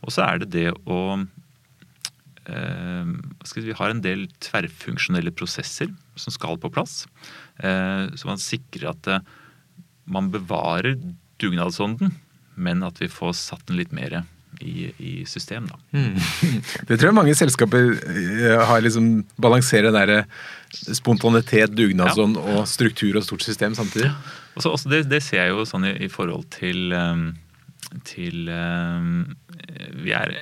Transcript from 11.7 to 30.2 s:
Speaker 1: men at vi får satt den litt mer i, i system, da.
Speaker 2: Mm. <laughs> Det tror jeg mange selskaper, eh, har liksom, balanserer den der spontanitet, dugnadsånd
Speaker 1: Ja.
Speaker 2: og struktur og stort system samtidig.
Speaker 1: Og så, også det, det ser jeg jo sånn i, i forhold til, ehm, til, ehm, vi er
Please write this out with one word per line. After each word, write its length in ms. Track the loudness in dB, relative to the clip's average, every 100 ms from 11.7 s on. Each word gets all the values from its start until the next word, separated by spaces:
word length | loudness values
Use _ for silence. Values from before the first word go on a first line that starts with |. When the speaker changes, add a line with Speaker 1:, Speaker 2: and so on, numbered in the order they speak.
| -2 -4 0 -2 -2 _ _ _ -6
Speaker 1:
men 260 | -2 -2
at 160 | -4 -6
vi 100 | -8
får 260 | -6 -6
satt 300 | -4 -8 -12 -6
den 100 | -4
litt 160 | -4
mer 300 | -6 -6 -8 -10 _ _ -14
i, 300 | -10 -8 -10 -10
i 260 | -12 -10 -10
system, 400 | -12 -10 -10 -10
da. 100 | -12 _
Speaker 2:
Mm. 220 | -2 0 0 -2 0 0
<laughs> 360 | 0 -4 -10 0
Det 100 | 4
tror 140 | 8
jeg 40 |
mange 200 | 8 8 6
selskaper, 540 | 4 6 6 6 6 4 -2
eh, 560 | -2 -2 2 4 6
har 160 | 6 6
liksom, 440 | 6 4 4 4 0 2
balanserer 520 | 6 6 6 6 6
den 60 | 6
der 280 | 6 4 2 -8 -18 -18 -18 -16 -6
spontanitet, 800 | -4 2 4 6 4 4 4 4 4
dugnadsånd 600 | 4 6 4 4 4 2
Speaker 1:
Ja. 40 | 0 0
Speaker 2:
og 100 | 0
struktur 500 | 2 0 2 0 0
og 80 |
stort 180 | -2 -6
system 320 | -6 -2 -2
samtidig. 340 | -2 -4 0 0 0 -10 -18 -18 -4
Speaker 1:
Og 60 |
så, 80 | -2
også 160 | -2 0
det, 140 | 0 2
det 100 | 0
ser 200 | 0 0
jeg 60 | 2
jo 140 | 0 -2
sånn 180 | -2
i, 80 | -2 -2
i 40 | -6
forhold 380 | -4 -4 -4 -10
til, 420 | -8 -4 -4 -2
ehm, 340 | 0 0 0 -2 -6 -16 _ _ -20 -16 -16
til, 440 | -16 -10 -8 -8 -6
ehm, 880 | -4 -4 -2 -2 -2 -2 -2 -4 -8 _ -20 -18 -16 -14 -10
vi 100 | -4
er 200 | -2